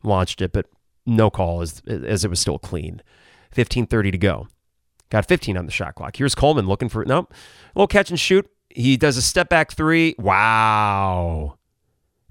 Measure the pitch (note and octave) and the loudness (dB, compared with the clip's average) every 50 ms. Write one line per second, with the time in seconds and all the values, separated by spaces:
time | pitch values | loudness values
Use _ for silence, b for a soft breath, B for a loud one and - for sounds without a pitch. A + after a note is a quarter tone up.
0 | - G#2+ G2 F#2 F#2 - - - F#2+ F2 - G2+ - _ _ _ _ _ _ _ | -2 0 0 0 0 -2 -2 -6 -6 -4 -4 -4 -6 _ _ _ _ _ _ _
1 | - B2 A2+ A2 A2 G2+ - - F2+ E2+ E2+ E2+ E2+ D#2+ - - - - A2+ C#2+ | -2 0 4 4 4 4 2 0 -2 -2 -2 -4 -6 -8 -10 -12 -10 -8 -8 -6
2 | A#1 B1+ G#2 F2+ - F2 F2 - - - C#2+ - - - F#2+ D#2 D#2+ E2 - - | -4 -2 -2 -2 -2 -2 -2 -2 -2 -2 -4 -6 -6 -8 -8 -8 -8 -10 -12 -14
3 | - b b b b b b b b b b B2 A2+ - - B2 A2 - A#2+ A2 | -18 b b b b b b b b b b -2 -2 0 0 -4 -2 0 0 0
4 | G2 G2 F2+ E2+ F#2+ F#2+ C#2+ G#1+ - - _ _ _ _ _ _ _ _ _ _ | 0 0 0 0 0 0 0 -2 -8 -16 _ _ _ _ _ _ _ _ _ _
5 | _ - - G#2+ G2 - F3+ E3+ - A2 F#2 F2+ E2+ D2 - - F#2 D2 - - | _ -2 -2 0 2 2 0 0 0 -4 -6 -6 -6 -6 -8 -8 -8 -8 -12 -14
6 | - - - - C#3 C3+ - - C3+ D3 D#3 C3 F#2+ F#2 G2+ - - G#2+ A2 A2 | -14 -12 -6 -4 -4 -2 0 2 2 2 2 2 0 -2 -2 -2 -4 -6 -6 -6
7 | - - C3+ F3 - - - - - - - - - - - - G3+ - - G3+ | -2 -2 -2 -2 -2 -6 -14 -20 -20 -20 -20 -20 -20 -6 0 0 2 4 4 2
8 | G3 - F3 - - - F#3 G3 - _ _ _ _ _ - A#2+ A#2+ C3 C3+ A#2+ | 2 0 -2 -2 0 2 2 2 2 _ _ _ _ _ -6 -2 2 2 2 4
9 | D#3 D3 A#2+ B2+ - - - F3+ F3 - E3+ D#3+ D3+ - - - D#3 D#3 E3 E3 | 2 2 2 0 -2 0 0 0 0 2 2 2 0 0 -2 -2 0 2 2 2
10 | E3 E3 - - F#2 G2 F#2+ G2 G#2+ A2+ A2 A2 A2 A2 G#2+ G#2+ G#2+ G2+ G2 G2 | 2 0 0 -2 0 2 2 4 4 4 4 4 4 4 2 2 2 2 0 0
11 | G2 F#2+ F2+ F2+ F2 E2+ E2 D#2 D2+ C#2+ - _ _ _ _ _ _ _ _ _ | 0 0 0 0 -2 -2 -2 -4 -6 -8 -10 _ _ _ _ _ _ _ _ _
12 | _ _ _ _ _ _ | _ _ _ _ _ _